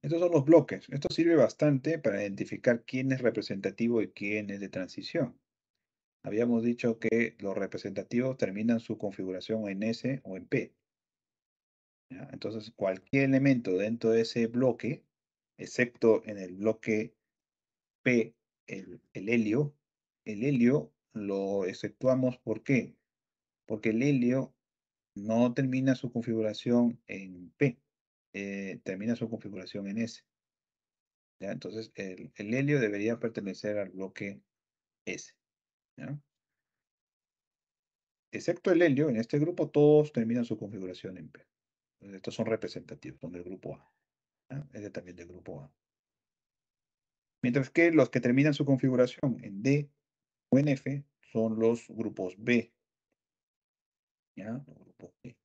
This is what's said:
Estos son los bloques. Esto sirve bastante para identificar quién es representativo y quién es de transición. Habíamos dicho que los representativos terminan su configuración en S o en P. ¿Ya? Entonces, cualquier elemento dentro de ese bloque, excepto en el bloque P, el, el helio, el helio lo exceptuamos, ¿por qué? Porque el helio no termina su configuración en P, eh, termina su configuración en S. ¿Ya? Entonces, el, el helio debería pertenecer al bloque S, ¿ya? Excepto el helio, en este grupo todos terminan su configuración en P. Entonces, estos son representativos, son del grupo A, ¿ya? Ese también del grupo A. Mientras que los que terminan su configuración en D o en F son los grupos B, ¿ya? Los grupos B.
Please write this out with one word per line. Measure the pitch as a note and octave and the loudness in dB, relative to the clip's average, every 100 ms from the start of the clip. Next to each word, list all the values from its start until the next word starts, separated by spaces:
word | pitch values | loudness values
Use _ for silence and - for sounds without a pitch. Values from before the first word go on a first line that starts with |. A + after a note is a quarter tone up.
Estos | D3 E3 | -2 0
son | F3+ | 4
los | E3 | 4
bloques. | C#3 E3 - G2 - | 8 8 8 -6 -8
Esto | C#3+ - | -6 -4
sirve | - E3 D#3+ | 2 4 6
bastante | A2+ - D3+ C3+ C3 E3 | 6 4 2 4 0 0
para | A2+ G2+ | 0 0
identificar | G2+ G2 G2 G2+ B2 A#2 | -4 -4 -6 0 2 2
quién | - C3 C3+ | -2 -2 0
es | C3 | 2
representativo | B2 G#2+ G2 G2 G2 G2 A#2 A#2 | 0 0 -6 -4 -4 0 2 2
y | G2 | 0
quién | - G2+ G#2+ G2+ | -6 -4 -4 -6
es | G2+ | -8
de | F#2+ | -8
transición. | F#2 F#2 - - E3+ B2+ - _ _ _ _ _ _ _ _ | -8 -8 -10 -6 -4 -4 -6 _ _ _ _ _ _ _ _
Habíamos | - G#2 A#2+ A#2 | -4 -2 2 2
dicho | A#2 A#2+ A#2+ A2+ | 0 0 -2 -2
que | A2+ A2+ A#2 - | 0 0 0 -4
los | G2 G2 | -6 -4
representativos | F#2+ F#2 G2+ G2 - A#2+ C3 C3 | -6 -6 -8 -8 -4 -2 -2 -2
terminan | F#2+ G2 A2+ A#2 | -4 0 0 0
su | - G#2+ | -2 -6
configuración | G#2 G2 F#2 F#2 - A2 G2+ | -6 -6 -8 -8 -4 -4 -4
en | F#2+ | -4
S | A2 A2+ B2+ F#2 | -4 -4 -4 -6
o | F#2+ F#2 | -8 -12
en | F2+ | -4
P. | C3 F2+ _ _ _ _ _ _ _ _ _ _ _ _ _ _ | -4 -4 _ _ _ _ _ _ _ _ _ _ _ _ _ _
¿Ya? | - - | -16 -14
Entonces, | - - A2 - | -10 -8 -8 -12
cualquier | - G2 F#2 _ C#3 | -4 -4 -4 _ 0
elemento | C#3 C3+ C#3 B2+ G2 F#2 | 4 4 4 2 2 0
dentro | G#2+ A#2 A2+ | 0 0 2
de | A2+ | 4
ese | A2+ A#2+ A2+ | 2 0 0
bloque, | A#2+ C3 A#2 A2 D#3 _ _ _ _ _ - | 2 2 2 -6 -6 _ _ _ _ _ -16
excepto | - - A#2+ - A#2 G#2 G#2+ | -6 -2 -2 4 4 4 0
en | G#2 | -12
el | F#2 | -10
bloque | F#2 G#2+ A2 - G#2+ A#2 _ _ _ _ _ _ _ _ _ | -2 -2 -2 -2 -2 -2 _ _ _ _ _ _ _ _ _
P, | C3 A#2+ - _ _ _ - | 2 2 2 _ _ _ -14
el, | F#2+ F#2 F2 _ | -12 -12 -18 _
el | - G2 | -10 0
helio, | A#2 G#2 A#2 D3 _ _ _ _ _ | 2 2 0 0 _ _ _ _ _
el | - G#2 | -12 -4
helio | C3+ C3+ A#2+ C#3+ - _ _ | -2 4 4 4 -2 _ _
lo | G#2+ G2+ G2 G2 G2+ | -8 -4 -4 -2 -2
exceptuamos, | F#2 F2+ G2+ _ B2+ C3 B2+ B2 | -4 -6 -10 _ 0 2 0 -2
¿por | - G#2+ | -6 -6
qué? | - C3 - - _ _ _ _ _ _ _ | 2 2 0 -14 _ _ _ _ _ _ _
Porque | G#2 A2 | -4 0
el | A2 | 2
helio | C#3 C#3 A#2+ C3 C3+ _ _ _ _ _ _ | 2 2 2 0 -2 _ _ _ _ _ _
no | - G#2 A2+ B2 | -12 -2 2 4
termina | A#2+ C3+ C3 C3 | 2 0 2 2
su | B2+ A#2+ | 0 -2
configuración | A#2+ A#2 A2+ G#2+ G#2+ B2 A#2+ A#2+ A#2 - | -4 -2 0 -2 -2 2 4 4 0 -12
en | G2 F#2+ F2+ F2+ _ | -12 -12 -16 -20 _
P, | C#3+ - _ _ _ _ _ | 0 0 _ _ _ _ _
eh, | G2 G2+ G2 G2 E2 | -8 -6 -6 -8 -8
termina | - F#2+ A2 A#2 | -8 -6 -4 -4
su | A2+ | -4
configuración | A2 G#2 F#2+ F2+ G#2 G2 | -8 -10 -14 -10 -10 -6
en | G#2+ | -6
S. | A2+ - _ _ _ _ _ _ _ _ _ _ _ _ | -6 -8 _ _ _ _ _ _ _ _ _ _ _ _
¿Ya? | F#2+ | -8
Entonces, | - F2+ A2 A2 | -8 -8 -10 -12
el, | - F#2+ F#2 - - | -12 -12 -12 -16 -12
el | G#2 | -4
helio | B2+ C#3 D3 | -2 2 2
debería | G#2+ G2+ G#2+ A#2 | 2 0 -2 -2
pertenecer | A#2 A2 G2 F#2+ G#2 G#2 | -4 -6 -8 -6 -4 -4
al | F#2+ | -6
bloque | F#2 F#2+ - G2+ G2+ _ _ _ _ _ _ - | -8 -12 -10 -12 -12 _ _ _ _ _ _ -10
S, | D3+ - _ _ _ _ _ _ - | -10 -12 _ _ _ _ _ _ -16
¿ya? | - D3 _ _ _ _ _ _ _ _ _ _ _ _ _ _ _ _ _ _ _ _ _ | -12 -12 _ _ _ _ _ _ _ _ _ _ _ _ _ _ _ _ _ _ _ _ _
Excepto | G#2+ - - G3+ | -8 -4 -2 2
el | E3+ | 4
helio, | E3+ C3+ D#3 | 4 4 2
en | A2 | 0
este | A#2 D3 | 0 0
grupo | D#3 F3 D3 | 0 -2 0
todos | D3 D3 D3+ D3+ | 6 8 8 6
terminan | - A2+ A#2+ | -2 0 -2
su | A#2 G#2+ | -2 -6
configuración | G2+ G#2 F#2 F2+ G2 F2+ | -6 -10 -10 -10 -12 -14
en | D#2+ | -16
P. | - _ _ _ _ _ _ | -20 _ _ _ _ _ _
Entonces, | G2+ F#2+ | -20 -12
estos | - | -10
son | - G#2+ | -4 -2
representativos, | A2 F2+ - - - - - | -2 -4 -10 -14 -16 -16 -14
son | E2+ | -14
del | F2 | -12
grupo | F2 F#2 - | -12 -12 -12
A, | C#2+ _ _ _ _ _ _ _ | -14 _ _ _ _ _ _ _
¿ya? | C3+ D3 | -12 -12
Ese | - G#2 | -14 -12
también | - F2+ F2+ | -12 -14 -18
del | E2+ | -18
grupo | F2 E2 D#2+ | -18 -16 -16
A. | - _ _ _ _ _ _ _ _ _ _ _ _ _ _ _ _ _ | -16 _ _ _ _ _ _ _ _ _ _ _ _ _ _ _ _ _
Mientras | B2 C3+ C3 | 0 0 2
que | - E3+ | 4 6
los | D#3+ B2+ | 6 4
que | C3 | 2
terminan | A#2+ B2+ D3+ | 2 4 4
su | C#3+ | 2
configuración | C#3 C3 C3+ B2 B2 - C#3 G#2 | 2 2 2 2 2 2 -4 -4
en | G#2+ G2 | -8 -2
D | A#2+ C#3+ D3 _ _ _ _ _ _ | 2 2 0 _ _ _ _ _ _
o | C#3 | 4
en | D3 | 4
F | C3+ D3 C#3+ - _ _ | 0 -2 -6 -8 _ _
son | A2+ A2+ A2 | -2 0 2
los | A2+ A#2 - | 2 2 -6
grupos | A2 A2 F#2+ F#2 G2 | -8 -6 -4 -8 -4
B, | A#2 A#2+ A#2 _ _ _ _ _ _ _ _ _ _ _ _ _ _ _ _ - | 2 2 0 _ _ _ _ _ _ _ _ _ _ _ _ _ _ _ _ -14
¿ya? | G#2 B2+ C#3+ | -10 -10 -12
Los | - | -20
grupos | - _ - _ | -20 _ -20 _
B. | - _ | -20 _